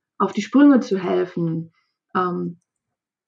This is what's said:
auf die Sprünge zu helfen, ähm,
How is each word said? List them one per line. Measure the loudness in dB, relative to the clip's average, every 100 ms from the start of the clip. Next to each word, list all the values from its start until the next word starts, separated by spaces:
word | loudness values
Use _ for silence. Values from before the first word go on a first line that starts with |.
| _ -6
auf | -6
die | -4
Sprünge | 0 4 6 6
zu | 2 -4
helfen, | -2 -2 -2 -4 -4 -4 -8 _ _ _ _ -6
ähm, | -4 -6 -8 -12 _ _ _ _ _ _